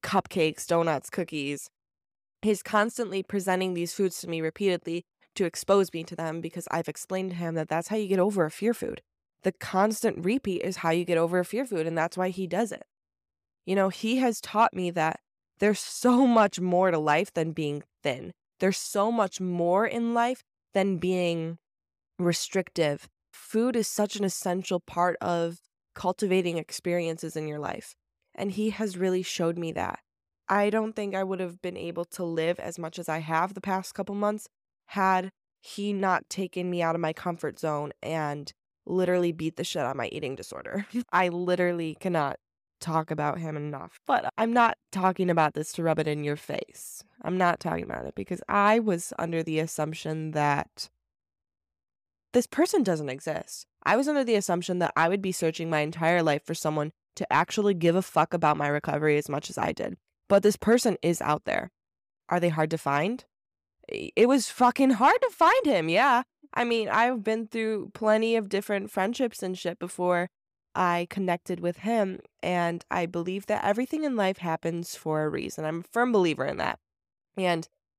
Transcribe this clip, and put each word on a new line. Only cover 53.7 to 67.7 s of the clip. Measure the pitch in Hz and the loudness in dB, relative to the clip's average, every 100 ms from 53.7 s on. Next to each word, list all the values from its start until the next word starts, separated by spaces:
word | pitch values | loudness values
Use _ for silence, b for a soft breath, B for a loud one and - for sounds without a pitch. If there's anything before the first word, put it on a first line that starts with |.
| _ | _
I | - 214 | 2 4
was | 285 | 4
under | 294 | 2
the | 240 214 | 2 2
assumption | 196 175 175 180 | 2 -2 -2 0
that | 170 - | 0 2
I | 165 | 2
would | 196 | 2
be | 190 | -2
searching | 175 165 160 165 | -2 -2 -2 -2
my | 156 | 0
entire | 151 165 165 175 | 0 0 2 4
life | 160 143 - | 4 2 -2
for | |
someone | 135 156 156 151 - _ - | -4 -2 -2 -4 -8 _ -8
to | 190 | 0
actually | 147 175 - 202 | 0 2 2 2
give | 180 170 175 | 4 4 4
a | |
fuck | 185 156 160 | 2 0 0
about | 170 160 151 | 2 2 2
my | 143 | 0
recovery | 147 - 147 151 147 | -2 -2 0 2 2
as | 151 | 0
much | 143 - | -4 -6
as | - | -4
I | - | -4
did. | - - - _ _ - | -2 -6 -8 _ _ 2
But | 202 | 4
this | 208 - | 6 4
person | - 240 233 185 | 4 4 4 0
is | 170 170 | 0 0
out | - 151 - | 0 -2 0
there. | - - _ _ _ _ _ - | -2 -2 _ _ _ _ _ -4
Are | 175 | 0
they | 170 | 2
hard | 156 156 | 2 0
to | 160 | 0
find? | 143 143 180 254 - _ _ _ _ _ - | 0 0 0 -4 -10 _ _ _ _ _ -12
I-, | - - - | -10 -2 4
it | 240 | 6
was | 269 - | 6 2
fucking | - 247 - 269 | 4 4 6 4
hard | 214 269 480 | 6 6 6
to | 508 | 2
find | - 339 508 339 | 4 6 6 4
him, | 202 160 | 2 4
yeah. | 180 277 247 - _ 294 | 4 4 4 0 _ _
I | - | -2
mean, | 240 233 214 | 0 0 0
I've | 214 240 247 | 2 2 2
been | 202 220 220 | -2 -2 -2
through | 226 220 | -4 -2